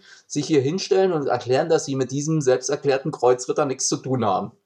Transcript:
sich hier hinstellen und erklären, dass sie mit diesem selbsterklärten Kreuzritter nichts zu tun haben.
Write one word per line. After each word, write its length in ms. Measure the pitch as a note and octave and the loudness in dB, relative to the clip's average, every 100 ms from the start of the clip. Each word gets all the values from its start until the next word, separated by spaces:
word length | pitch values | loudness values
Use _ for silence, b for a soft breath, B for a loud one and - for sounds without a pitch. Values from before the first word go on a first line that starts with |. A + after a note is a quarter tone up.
| B B B | B B B
sich 220 | D3 C#3+ | -6 2
hier 140 | D3 | 2
hinstellen 500 | C3 F#3+ - F#3+ F#3+ | 2 -2 0 2 2
und 160 | D#3+ B2+ | 0 0
erklären, 420 | A#2+ A#2 C3+ E3 | -2 0 0 2
dass 160 | D#3 D3 | 0 0
sie 100 | C3+ | -4
mit 140 | B2+ | -2
diesem 320 | C#3 D3 D#3+ | -4 -2 0
selbsterklärten 720 | C3 B2 - C#3+ C#3 C3 D#3+ | 2 2 0 -2 0 0 -2
Kreuzritter 540 | - B2 B2+ - D#3+ C#3+ | 0 2 2 0 -2 -2
nichts 220 | C3 - | -2 -4
zu 100 | C#3+ | -4
tun 280 | C3+ B2+ G#2+ | -2 -2 0
haben. 280 | F#2+ G#2 - | 0 -4 -12